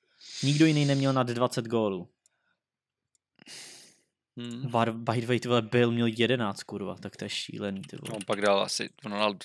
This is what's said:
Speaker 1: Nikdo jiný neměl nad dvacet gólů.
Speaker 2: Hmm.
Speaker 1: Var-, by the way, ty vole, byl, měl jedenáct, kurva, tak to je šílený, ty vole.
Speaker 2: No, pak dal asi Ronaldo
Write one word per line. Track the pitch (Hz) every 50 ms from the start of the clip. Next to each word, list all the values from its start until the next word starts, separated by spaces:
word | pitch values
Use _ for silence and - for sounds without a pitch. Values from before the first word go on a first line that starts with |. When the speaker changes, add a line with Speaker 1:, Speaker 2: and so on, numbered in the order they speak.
| _ _ _ _ - - - -
Speaker 1:
Nikdo | 135 135 147 147 160
jiný | 160 151 147 147
neměl | 143 139 139 135 135
nad | 135 131 123
dvacet | 120 117 117 123 120 - 131 117
gólů. | 113 117 113 110 104 95 90 87 - _ _ _ _ _ _ _ _ _ _ _ _ _ _ _ _ _ _ _ _ _ _ _ _ _ _ - - - - - - - - - - _ _ _ _ _ _ _ _ _ 120
Speaker 2:
Hmm. | 120 120 117 123 135 120
Speaker 1:
Var-, | 117 117 113 113
by | 113 113 117 113 113 123
the | 113
way, | 117 123 113
ty | - 123
vole, | 123 120
byl, | 113 107 - 123 120 120
měl | 117 117 117
jedenáct, | 117 110 117 113 113 131 123 113 101 95 -
kurva, | - - 107 101 98 92 92
tak | 87 95 98 -
to | - 104
je | 101
šílený, | - - - - - 107 104 101 98 95
ty | 98 - -
vole. | - - - 113 104
Speaker 2:
No, | 98
pak | - 110 101
dal | 104 104 101 98
asi | 101 - - - 113 - - _ -
Ronaldo | 110 101 101 107 104 - - -